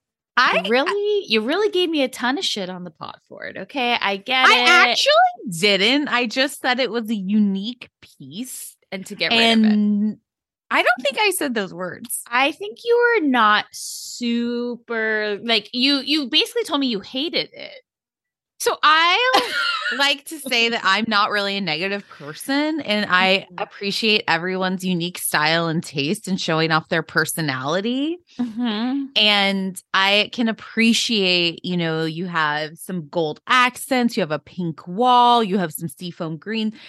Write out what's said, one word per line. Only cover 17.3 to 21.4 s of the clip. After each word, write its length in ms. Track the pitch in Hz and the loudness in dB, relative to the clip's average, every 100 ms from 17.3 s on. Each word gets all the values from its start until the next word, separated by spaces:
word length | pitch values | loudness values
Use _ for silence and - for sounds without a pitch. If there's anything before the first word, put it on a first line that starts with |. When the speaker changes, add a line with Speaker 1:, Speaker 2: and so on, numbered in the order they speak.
| 262 151 | -4 -6
Speaker 2:
it. 280 | - 131 539 - _ _ _ _ _ _ - | -10 -18 -18 -20 _ _ _ _ _ _ -6
Speaker 1:
So 180 | - - | -4 0
I 680 | 285 311 339 381 494 508 480 - - - | 4 4 4 2 2 2 0 -2 -2 -2
Speaker 2:
<laughs> 200 | - 247 | -4 0
Speaker 1:
like 280 | 277 285 - | 0 0 -6
to 140 | 320 | -14
say 300 | 269 240 233 | -4 0 0
that 120 | 233 | 0
I'm 220 | 185 190 226 | 0 0 2
not 220 | 208 214 | 0 2
really 240 | 202 | 0